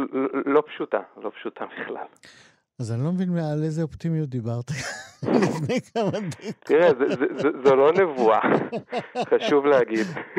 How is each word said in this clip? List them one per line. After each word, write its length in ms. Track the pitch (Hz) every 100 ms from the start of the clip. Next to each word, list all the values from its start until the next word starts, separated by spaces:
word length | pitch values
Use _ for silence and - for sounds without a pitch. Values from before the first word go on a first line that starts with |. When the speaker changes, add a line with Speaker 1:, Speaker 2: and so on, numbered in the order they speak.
| 135 135
Speaker 1:
ל-, 260 | 131 139 139
לא 100 | 143 147
פשוטה, 320 | - 156 104 95 104
לא 120 | 104
פשוטה 360 | - 110 - 98
בכלל. 400 | - 107 - - _ - - _ _ _ -
Speaker 2:
אז 120 | 113
אני 120 | 117 147
לא 60 |
מבין 180 | 180 185
על 340 | 170 156 151
איזה 180 | 156 156
אופטימיות 480 | 156 - 165 160 147
דיברת 420 | 123 113 120 - 135 - -
<laughs> 380 | - _ - 233
לפני 400 | 190 160 147 247 -
כמה 160 | 226 196
דקות. 440 | 196 185 - 208 - -
Speaker 1:
תראה, 240 | 147 170
זה, 160 | 123 143
זה, 160 | 190 135 131
זה, 80 | 135 147 135
זו 100 | 135
לא 160 | 143
נבואה, 480 | 180 180 131 113 107 - - - 226 -
<laughs> 400 | 247 - 247 -
חשוב 360 | - 220 147 139
להגיד. 400 | 135 110 110 101 - -